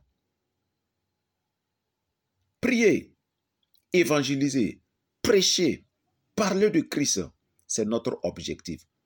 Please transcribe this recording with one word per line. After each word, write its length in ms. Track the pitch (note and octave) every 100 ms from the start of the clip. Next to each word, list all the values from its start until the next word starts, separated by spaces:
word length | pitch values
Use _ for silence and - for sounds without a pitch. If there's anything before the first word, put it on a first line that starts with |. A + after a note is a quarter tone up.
| _ _ _ _ _ _ _ _ _ _ _ _ _ _ _ _ _ _ _ _ _ _ _ _ _ _
Prier, 540 | B3 A#3 A3 B2 - _ _ _ _ _ _ _ _
évangéliser, 880 | F3+ D#3+ D3 C3+ C#3 C#3+ C3+ F#2+ - _ _ _ _
prêcher, 640 | - G3+ F3+ - E3+ F2+ - _ _ _ _
parler 360 | - G3+ F#3+ G#3
de 100 | E3+
Christ, 400 | - - C#3+ G2 E2 _ _ _ _
c'est 180 | -
notre 340 | G#2+ A#2 B2 -
objectif. 640 | F2 F2 E2 E2 - D#2 - _